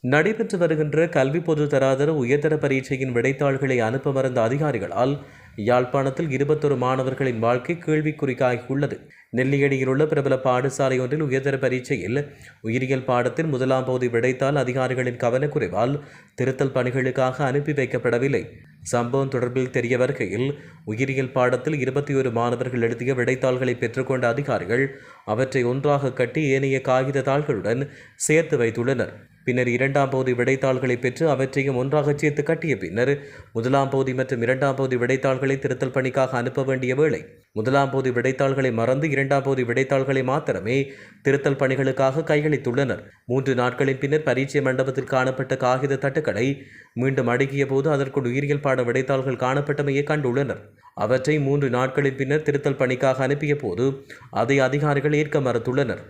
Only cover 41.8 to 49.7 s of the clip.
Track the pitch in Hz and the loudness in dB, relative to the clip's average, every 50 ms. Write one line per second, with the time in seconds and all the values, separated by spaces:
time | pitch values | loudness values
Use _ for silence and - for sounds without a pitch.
41.8 | 135 135 131 - 135 135 131 156 160 - 151 151 147 156 151 127 - 127 120 135 | 2 0 2 2 2 2 2 0 0 2 2 2 4 2 0 0 0 0 0 0
42.8 | 139 127 104 87 - - - _ _ - 120 135 131 135 131 120 123 123 123 - | 0 0 -2 -6 -8 -16 -20 _ _ -2 0 0 2 2 2 2 2 0 2 2
43.8 | 143 135 135 131 - 139 147 156 156 147 120 131 135 139 - 147 131 131 127 127 | 0 0 0 0 0 0 0 2 2 2 2 2 0 0 0 0 2 2 0 0
44.8 | 135 135 131 135 131 - - 131 127 131 131 - 131 127 139 131 - 123 127 131 | 0 0 -2 -4 -4 0 0 2 2 2 0 -2 -2 -4 -2 0 2 2 2 2
45.8 | 139 139 139 131 - 139 135 165 151 - 98 101 120 139 139 139 - - - - | 2 -2 -2 0 -2 -2 -2 0 -2 -2 0 0 0 -2 -2 -4 -8 -20 -20 -20
46.8 | - _ _ 117 123 135 135 131 131 120 120 123 139 131 135 139 139 123 135 135 | -20 _ _ -2 0 0 2 2 2 2 2 2 2 0 0 -2 -2 0 0 0
47.8 | 139 160 151 135 139 131 135 143 131 120 120 135 147 143 147 143 143 143 131 127 | 2 2 0 0 0 -2 -2 -2 -2 0 -2 -2 0 0 -2 0 0 0 0 2
48.8 | 123 117 120 131 131 135 139 135 127 139 131 113 127 127 131 143 143 147 | 0 0 0 0 0 0 -2 -2 0 -2 -4 -2 -2 0 0 0 0 -2